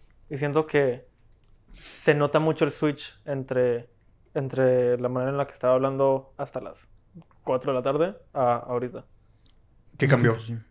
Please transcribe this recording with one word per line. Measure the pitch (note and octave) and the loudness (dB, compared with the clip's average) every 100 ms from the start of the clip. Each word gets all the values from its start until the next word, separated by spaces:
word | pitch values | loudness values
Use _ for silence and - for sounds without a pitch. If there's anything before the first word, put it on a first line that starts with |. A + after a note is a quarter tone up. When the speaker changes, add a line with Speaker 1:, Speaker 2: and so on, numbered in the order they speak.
| - _ - | -20 _ -14
Speaker 1:
y | C#3 | -6
siento | D3 C#3+ D#3 | 0 0 2
que | D3 C3+ A#2+ - _ _ _ _ _ _ | 2 2 -2 -10 _ _ _ _ _ _
se | - - - - D3 | -14 -10 -2 0 2
nota | C#3+ D3+ | 2 2
mucho | D#3+ D3+ | 2 2
el | D3 | 0
switch | - D3+ C#3 - - | 0 -2 -2 -12 -14
entre, | - C#3 C3 B2+ B2 A#2+ - _ _ _ _ | -8 -8 -4 0 0 0 -8 _ _ _ _
entre | D3+ C3+ B2+ C3 B2+ B2 B2 | -6 -4 2 4 4 2 0
la | B2 | -2
manera | B2+ B2+ | -2 -2
en | C#3 | -2
la | C#3 | -4
que | |
estaba | - B2+ | -2 2
hablando | B2+ C3+ C3+ C3+ C3+ - - | 2 2 2 2 2 -4 -12
hasta | C3+ B2+ | -10 -8
las | F#2+ - - - _ E3+ - _ | -12 -16 -20 -20 _ -20 -20 _
cuatro | - B2+ C#3+ | -4 -2 0
de | B2+ | 0
la | |
tarde | B2+ D3 F3 G#3 _ | 0 0 -2 -4 _
a | C#3+ B2 A#2+ | 0 2 0
ahorita. | - B2 B2 - - _ _ _ _ _ _ _ _ - | -2 -4 -4 -10 -18 _ _ _ _ _ _ _ _ -2
Speaker 2:
¿Qué | C#3 | 2
cambió? | B2 A#2+ A2+ | 4 4 0
Speaker 3:
Sí. | A2 A2+ - | -6 -12 -12